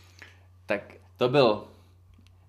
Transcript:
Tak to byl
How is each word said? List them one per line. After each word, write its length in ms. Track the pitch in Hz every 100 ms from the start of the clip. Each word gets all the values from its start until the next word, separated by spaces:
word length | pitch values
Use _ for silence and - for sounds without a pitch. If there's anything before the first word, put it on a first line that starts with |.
| - - - - _ _ -
Tak 140 | 101 - - - -
to 120 | 127
byl 360 | 143 120 104 - - _ _ _ - - _